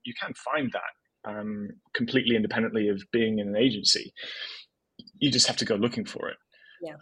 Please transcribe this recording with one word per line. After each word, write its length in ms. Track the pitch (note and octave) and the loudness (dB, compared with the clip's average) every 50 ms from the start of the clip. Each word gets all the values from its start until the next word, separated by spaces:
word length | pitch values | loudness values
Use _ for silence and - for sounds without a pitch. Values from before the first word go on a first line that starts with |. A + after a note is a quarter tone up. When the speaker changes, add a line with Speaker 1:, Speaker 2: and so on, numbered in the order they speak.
| - | -10
Speaker 1:
you 100 | B2 A#2+ - | -12 -8 -8
can 140 | - - C3 | -8 -8 -8
find 380 | - - B2 C#3+ D#3 C3+ A2+ G2 | -8 -6 -2 -2 0 0 0 -2
that, 560 | F#2+ - - - _ _ _ _ _ - G#2 | -4 -6 -8 -12 _ _ _ _ _ -10 -8
um, 400 | G#2+ G#2+ G#2 G#2+ G#2 G#2 G#2 G2+ - - _ _ - | -6 -6 -6 -6 -6 -6 -6 -8 -10 -14 _ _ -4
completely 420 | - A#2+ A#2 - C3 B2+ - A#2 | -2 0 2 2 2 4 4 4
independently 520 | A2 G#2+ G#2 - A2+ A2+ G#2+ A2 A2 G#2 G#2 | 4 2 2 0 0 0 0 0 0 2 2
of 140 | G2+ G2 - - | 0 -2 -2 0
being 260 | - A#2 A2+ A2 A2 G#2+ | 2 2 4 2 2 0
in 100 | G2+ G2+ | 0 0
an 80 | G2+ | 2
agency. 560 | G#2+ B2+ C3 A2 G2+ - - - - - - - - - - - - - - - - - _ _ _ _ _ _ - - - - - | 4 4 4 4 2 2 2 2 2 0 -6 -12 -14 -12 -12 -10 -10 -12 -12 -12 -14 -18 _ _ _ _ _ _ -20 -20 -20 -2 2
You 100 | C#3+ C#3+ | 2 4
just 180 | B2 B2 - | 4 4 4
have 100 | - A2+ | 4 2
to 80 | - A2+ | 0 0
go 100 | G2+ A2 | 0 2
looking 300 | G2 A2 A#2+ - A#2 G2+ | 2 2 2 0 -2 -6
for 240 | - - - - - | -6 -6 -8 -8 -8
it. 80 | - - _ _ _ _ - - - - | -8 -10 _ _ _ _ -20 -20 -16 -14
Speaker 2:
Yeah. 140 | E3+ D#3 D3+ - | -12 -12 -10 -6